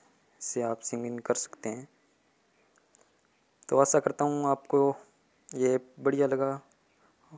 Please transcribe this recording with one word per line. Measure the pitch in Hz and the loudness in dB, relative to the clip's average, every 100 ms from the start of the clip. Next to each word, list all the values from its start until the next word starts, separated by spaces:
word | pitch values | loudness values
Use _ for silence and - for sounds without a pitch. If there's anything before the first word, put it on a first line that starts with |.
| _ _ _ - | _ _ _ -14
से | - 123 | -8 -4
आप | 117 113 | -4 -4
सिंग | - 120 120 | -6 -6 -6
इन | 120 | -4
कर | - 120 | -2 -2
सकते | - - 113 | -4 -10 -10
हैं। | 113 135 _ _ _ _ _ _ _ _ _ _ _ _ _ _ _ _ _ - | -10 -12 _ _ _ _ _ _ _ _ _ _ _ _ _ _ _ _ _ 0
तो | 131 | 2
आशा | 139 147 | 4 4
करता | - - | 2 0
हूँ | 147 147 143 | -2 0 0
आपको | 139 - 143 139 135 - _ _ _ - | -2 0 2 2 0 -8 _ _ _ -12
ये | 139 127 127 - - | 0 2 2 -2 -4
बढ़िया | 135 139 139 | 0 2 2
लगा, | 131 135 135 - _ _ _ _ _ _ | 2 -2 -4 -12 _ _ _ _ _ _